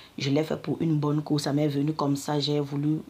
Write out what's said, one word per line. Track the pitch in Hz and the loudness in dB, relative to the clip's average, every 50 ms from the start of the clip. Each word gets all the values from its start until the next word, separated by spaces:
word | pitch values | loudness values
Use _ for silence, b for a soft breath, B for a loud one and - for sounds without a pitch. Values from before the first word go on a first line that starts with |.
| B B B - | B B B -4
je | 131 139 | -2 0
l'ai | 139 147 156 | 2 2 2
fait | - - - | 0 -2 -4
pour | - - 151 - | -2 -4 -2 0
une | 165 165 156 151 | 2 2 2 2
bonne | 147 147 147 151 151 | 2 2 0 0 0
cause. | - 156 147 - | 0 0 0 0
Ça | 156 135 | 0 0
m'est | 147 151 151 | 2 2 2
venu | 139 143 143 151 156 | 2 0 0 0 0
comme | - 147 143 139 | 0 0 0 0
ça, | 139 - - 151 151 | 0 -2 -2 -2 0
j'ai | 143 147 147 147 | 0 0 0 0
voulu | 147 139 143 143 143 147 156 156 - - | 0 -2 -2 -2 0 0 0 0 -4 -8